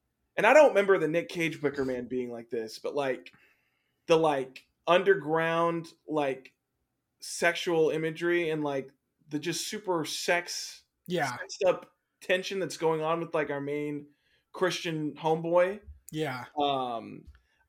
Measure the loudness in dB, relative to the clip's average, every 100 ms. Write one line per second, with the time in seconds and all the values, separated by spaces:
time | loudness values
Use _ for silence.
0 | _ _ _ 2 8 10 10 8 4 4
1 | 4 0 -2 -2 -4 -2 -4 -2 -4 -4
2 | -4 -6 -6 -8 -8 -8 -8 -10 -6 -2
3 | -2 -4 -8 -20 _ _ _ _ _ _
4 | 2 4 4 2 -2 -10 -20 _ 2 4
5 | 6 2 2 0 2 2 0 -2 -8 -16
6 | -6 -2 -2 -4 -10 _ _ _ _ _
7 | _ _ -14 -2 0 0 0 2 2 0
8 | -4 -4 -2 0 0 -2 -2 -4 -6 _
9 | _ _ _ -6 -4 -6 -6 -8 -2 -2
10 | -2 -4 0 0 -2 -10 -10 -14 _ _
11 | -6 -2 -2 -4 -10 0 0 0 -6 _
12 | _ _ -2 -2 -2 -6 -6 -2 0 0
13 | 0 -2 -2 -2 -2 -4 -4 -4 -4 -6
14 | -10 _ _ _ _ -2 -2 0 -4 -4
15 | -4 -2 0 0 2 2 2 0 -14 -20
16 | -12 -6 -6 -6 -8 -2 -2 0 -4 -6
17 | -10 -16 -20 -20 _ _